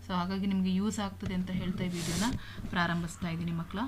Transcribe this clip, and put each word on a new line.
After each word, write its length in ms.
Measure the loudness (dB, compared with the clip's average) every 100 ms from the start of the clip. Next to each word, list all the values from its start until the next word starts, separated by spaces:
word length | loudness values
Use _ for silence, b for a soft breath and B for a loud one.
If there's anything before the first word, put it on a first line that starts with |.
| -2
So 60 |
ಹಾಗಾಗಿ 340 | -2 0 0 2
ನಿಮಗೆ 280 | 4 4
ಯೂಸ್ 240 | 4 2 0
ಆಗ್ತದೆ 360 | -2 -4 -2
ಅಂತ 160 | 0 0
ಹೇಳ್ತಾ 340 | 0 0 0
ಈ 40 | -2
ವಿಡಿಯೋನ 460 | -2 0 2 2 0 B B -2
ಪ್ರಾರಂಭಿಸ್ತಾ 580 | 2 2 2 -2 -4 -4
ಇದ್ದೀನಿ 240 | -2 -2
ಮಕ್ಕಳ. 260 | -2 -4 -4